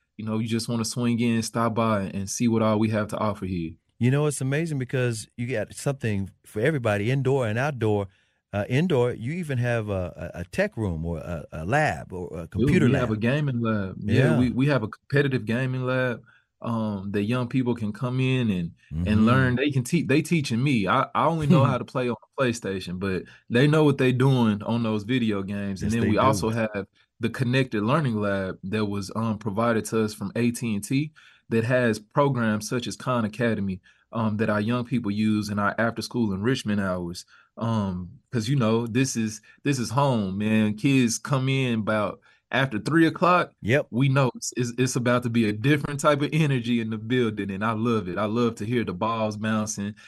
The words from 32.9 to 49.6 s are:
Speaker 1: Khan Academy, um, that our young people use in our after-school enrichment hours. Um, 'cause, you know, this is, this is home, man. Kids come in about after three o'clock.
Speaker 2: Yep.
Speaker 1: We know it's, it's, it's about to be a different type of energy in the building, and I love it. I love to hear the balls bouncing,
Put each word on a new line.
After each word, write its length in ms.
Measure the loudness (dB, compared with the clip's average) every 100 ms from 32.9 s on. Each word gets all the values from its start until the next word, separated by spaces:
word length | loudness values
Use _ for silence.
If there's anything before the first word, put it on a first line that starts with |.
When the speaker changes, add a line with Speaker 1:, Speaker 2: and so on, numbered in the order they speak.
| -6
Speaker 1:
Khan 280 | -4 -2
Academy, 560 | -2 -2 -2 0 -4 -6 -12 _ _
um, 240 | -4 -2 0
that 120 | 0
our 120 | 0
young 240 | 0 -2
people 260 | -2 -4 -2
use 380 | 0 0 0 -2
in 100 | -2
our 160 | 0 0
after-school 560 | -2 -4 -6 -2 -2
enrichment 480 | 0 -2 -2 -2 -2
hours. 440 | -2 -4 -6 -10 -16 -20 _ -6
Um, 540 | -2 -2 -2 -4 -8 -16 _
'cause, 160 | -4 -2
you 80 | 0
know, 300 | 2 2 2
this 300 | 0 0 0
is, 240 | -4 -6 -16 _
this 160 | -2 -2
is 120 | 0
home, 480 | 2 2 2 -2 -2
man. 360 | 2 2 2
Kids 440 | 2 2 4 4 0
come 300 | -2 -2 0
in 320 | 0 0 0
about 400 | 0 0 -2 -6 _ _ _
after 300 | -2 0 -2
three 260 | 0 4 4
o'clock. 460 | 4 4 4 2 _
Speaker 2:
Yep. 240 | 0 0 2
Speaker 1:
We 180 | 0 2
know 240 | 4 2
it's, 180 | -2 -6 -4
it's, 160 | -4 0
it's 200 | 0 2
about 260 | 2 2
to 80 | 2
be 180 | 2 2
a 40 |
different 480 | 2 2 2 0 0
type 200 | 2 2
of 80 | 0
energy 480 | 0 2 0 0 0
in 100 | -2
the 80 | -6
building, 540 | 0 0 2 -2 -4
and 120 | -2
I 80 | -2
love 360 | 0 0 0 -2
it. 100 | -4
I 60 |
love 320 | -2 0 0 -2
to 100 | -2
hear 160 | -2
the 80 | -2
balls 440 | -2 -2 0 -2 -2
bouncing, 580 | -2 -2